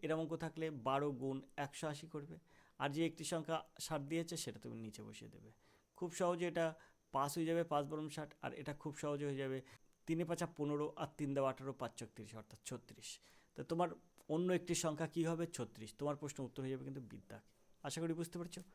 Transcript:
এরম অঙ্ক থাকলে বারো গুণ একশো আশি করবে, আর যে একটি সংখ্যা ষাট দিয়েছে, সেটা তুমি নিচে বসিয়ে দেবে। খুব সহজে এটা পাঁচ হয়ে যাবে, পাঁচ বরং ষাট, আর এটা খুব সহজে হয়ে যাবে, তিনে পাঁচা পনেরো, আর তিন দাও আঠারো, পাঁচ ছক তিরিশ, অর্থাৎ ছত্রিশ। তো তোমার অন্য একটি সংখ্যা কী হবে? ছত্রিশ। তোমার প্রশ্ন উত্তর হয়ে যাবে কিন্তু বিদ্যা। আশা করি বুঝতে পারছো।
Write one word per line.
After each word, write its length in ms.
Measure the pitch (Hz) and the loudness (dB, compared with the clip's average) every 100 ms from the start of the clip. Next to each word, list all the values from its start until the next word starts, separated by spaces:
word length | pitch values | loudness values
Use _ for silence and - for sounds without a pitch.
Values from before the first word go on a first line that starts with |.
এরম 180 | 151 160 | 0 2
অঙ্ক 100 | 160 160 | 2 -2
থাকলে 300 | 165 160 160 143 120 | -4 -2 -2 0 2
বারো 200 | 139 147 131 | 4 4 2
গুণ 140 | 135 135 - - | 0 -2 -4 -4
একশো 280 | 143 - 156 | -4 -2 -4
আশি 180 | 147 160 | -4 -6
করবে, 220 | 151 147 165 - - - - | -8 -8 -12 -16 -20 -16 -2
আর 100 | 139 | 0
যে 120 | 143 165 | 4 2
একটি 180 | 165 | 2
সংখ্যা 340 | 156 165 156 160 - - | -2 0 0 -2 -2 -8
ষাট 200 | - 156 139 | -2 -2 0
দিয়েছে, 240 | 165 170 165 | -2 0 -2
সেটা 220 | - 110 | -4 -6
তুমি 120 | 120 113 110 | -8 -8 -8
নিচে 140 | 107 | -10
বসিয়ে 280 | 107 107 110 | -10 -12 -14
দেবে। 160 | 98 107 - - - _ - | -16 -18 -20 -20 -20 _ -6
খুব 120 | 175 | -4
সহজে 320 | 165 175 175 175 | 2 4 4 2
এটা 140 | 170 165 156 - _ _ | 2 2 0 -12 _ _
পাঁচ 180 | 135 143 170 | 0 2 2
হয়ে 120 | 160 | 4
যাবে, 120 | 170 | 4
পাঁচ 200 | 165 147 143 | 4 2 2
বরং 200 | 156 151 147 | 0 -4 -4
ষাট, 140 | 147 - | -8 -6
আর 60 | 131 135 | -6 -4
এটা 120 | 147 143 | -6 -4
খুব 100 | 156 147 | -6 -2
সহজে 240 | 147 143 143 | 0 2 0
হয়ে 120 | 135 | 0
যাবে, 140 | 135 131 - - - _ - | 0 -2 -4 -16 -20 _ 0
তিনে 180 | 165 | 2
পাঁচা 220 | 170 170 170 170 | 2 0 -2 0
পনেরো, 300 | 147 147 147 - | 0 2 0 -2
আর 60 | 147 - | -4 -2
তিন 120 | 143 | 0
দাও 100 | 139 | 4
আঠারো, 280 | 135 131 131 | 4 2 -4
পাঁচ 200 | 131 120 - | -2 -4 -4
ছক 120 | 110 - | -10 -10
তিরিশ, 160 | 107 | -10
অর্থাৎ 260 | 110 107 110 - | -10 -12 -12 -8
ছত্রিশ। 400 | 123 - - - - - - - | -8 -8 -14 -12 -12 -14 -20 -14
তো 60 | - 139 | -8 0
তোমার 180 | 170 175 - - - - | 2 2 0 -14 -12 0
অন্য 200 | 156 180 | 4 6
একটি 220 | 175 175 | 4 4
সংখ্যা 340 | 165 165 151 160 | 2 2 2 0
কী 80 | 170 165 | 2 4
হবে? 140 | 165 170 - | 4 0 -2
ছত্রিশ। 340 | 113 - 110 - | -4 -6 -10 -2
তোমার 180 | 143 143 | 0 0
প্রশ্ন 220 | 147 143 | -2 -4
উত্তর 160 | 127 - | -6 -4
হয়ে 100 | 131 | -2
যাবে 100 | 131 | -2
কিন্তু 180 | 135 139 110 | -4 -8 -8
বিদ্যা। 280 | - - 107 - _ - - | -12 -12 -16 -16 _ -20 -10
আশা 160 | 143 160 | -6 0
করি 100 | 165 165 | 0 0
বুঝতে 160 | 170 175 | -2 -4
পারছো। 220 | 170 - - | -6 -8 -14